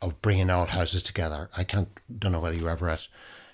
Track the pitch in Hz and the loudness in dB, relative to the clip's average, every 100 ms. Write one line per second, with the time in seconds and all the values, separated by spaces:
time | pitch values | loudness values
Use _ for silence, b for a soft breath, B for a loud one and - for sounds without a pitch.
0 | 90 80 107 95 92 90 85 87 82 92 | -6 0 2 4 4 4 2 0 0 0
1 | - - 82 76 80 - 90 101 87 - | -2 -4 -4 -4 -8 -6 -2 0 -2 -6
2 | - 117 101 85 82 82 82 82 87 80 | -14 -2 0 0 0 0 -2 0 0 -2
3 | - B B B B | -6 B B B B